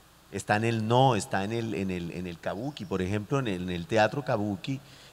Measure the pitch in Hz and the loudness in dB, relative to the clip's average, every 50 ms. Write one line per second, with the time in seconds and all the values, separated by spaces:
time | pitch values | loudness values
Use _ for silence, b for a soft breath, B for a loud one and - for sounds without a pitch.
0 | _ _ _ _ _ _ - 98 - - 104 107 113 117 117 110 107 110 120 123 | _ _ _ _ _ _ -10 -10 0 2 2 2 4 2 0 0 2 4 6 6
1 | 131 135 120 98 - - - 95 95 104 113 117 113 113 - 80 98 95 92 90 | 8 6 6 4 0 0 -2 -2 -2 0 -2 -4 -4 -4 -2 -2 -2 -2 -2 -4
2 | 87 85 - 85 90 90 85 - - 90 87 98 123 147 147 - 107 82 104 90 | -4 -6 -6 -6 -8 -8 -8 -6 -6 -6 -6 -4 -6 -6 -6 -8 -8 -4 -2 -2
3 | 92 92 104 107 104 - 143 139 131 110 95 90 90 92 90 87 85 - 113 110 | -2 0 -2 -2 -2 -2 -2 -2 0 0 -2 -2 -2 -4 -4 -4 -4 0 4 4
4 | 107 110 - 143 139 - 127 107 104 104 101 90 - 139 135 131 b b b b | 4 4 2 -2 -2 -2 -2 0 0 -2 -2 -4 -4 -6 -6 -6 b b b b
5 | b b | b b